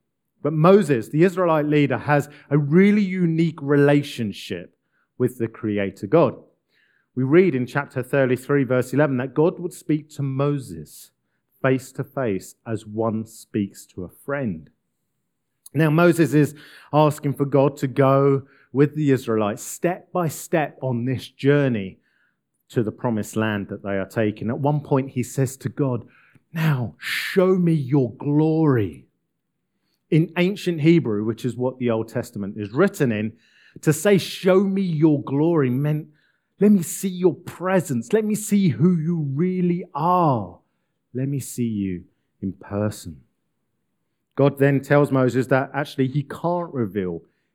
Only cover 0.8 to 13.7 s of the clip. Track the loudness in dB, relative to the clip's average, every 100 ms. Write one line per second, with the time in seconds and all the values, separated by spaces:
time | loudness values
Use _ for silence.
0.8 | 4 0 0 2 2 2 0 2 2 2
1.8 | 2 0 0 0 0 -10 _ 0 4 4
2.8 | 6 4 0 0 0 0 -2 -2 0 4
3.8 | 4 4 0 -6 -8 -8 -10 -10 -12 _
4.8 | _ _ _ -4 -4 -2 -8 -6 -4 -2
5.8 | -4 -6 0 2 2 -2 -16 _ _ _
6.8 | _ _ _ -6 2 4 4 0 -4 -6
7.8 | -6 -8 -2 0 0 0 0 -2 0 0
8.8 | 0 0 0 0 -4 0 0 -2 -10 -10
9.8 | -4 -4 -6 -8 -6 -2 -2 -4 -8 -14
10.8 | -16 -20 -20 _ _ _ _ _ 0 0
11.8 | -4 -12 -10 -6 -4 -4 -8 -18 -10 -10
12.8 | -8 -4 -4 -4 -8 -16 -8 -4 -4